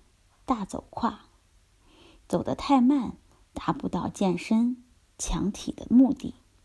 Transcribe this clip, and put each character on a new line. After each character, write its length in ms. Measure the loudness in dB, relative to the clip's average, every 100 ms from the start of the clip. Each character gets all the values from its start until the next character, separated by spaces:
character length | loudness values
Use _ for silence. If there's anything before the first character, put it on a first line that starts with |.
| _ _ _ _ -4
大 200 | -4 -4
走 200 | -10 -12
胯。 300 | -4 -4 -4 _ _ _ _ _ _ _ -20 -20 -20 -4
走 140 | -4
得 140 | -2 -4
太 260 | 2 4
慢， 360 | 6 4 0 -10 _ _ _
达 180 | -8 -6
不 160 | -4 -4
到 200 | -4 -6
健 300 | -2 0 0
身、 460 | 0 2 0 -2 -10 _ _ -10
强 340 | -4 -2 -2
体 200 | -4 -8
的 140 | -10 4
目 240 | 6 6
的。 220 | 2 -8 -12 _ _